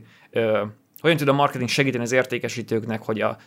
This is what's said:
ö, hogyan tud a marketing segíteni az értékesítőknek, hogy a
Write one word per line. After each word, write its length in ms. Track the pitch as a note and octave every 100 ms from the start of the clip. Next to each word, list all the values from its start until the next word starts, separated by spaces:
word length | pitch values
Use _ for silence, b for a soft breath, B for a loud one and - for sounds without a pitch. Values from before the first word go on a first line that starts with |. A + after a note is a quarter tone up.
| A2 B B
ö, 320 | A#2+ A2+ G#2+ G#2 - _ -
hogyan 180 | D#3+ D#3+
tud 100 | C#3+
a 60 |
marketing 360 | C#3 C#3+ C3 A#2+
segíteni 340 | - C#3 A#2+
az 80 | A#2
értékesítőknek, 880 | B2+ B2 A#2+ A#2 A#2 A2 A#2 A2 A2
hogy 200 | - A2
a 160 | G#2+ A2+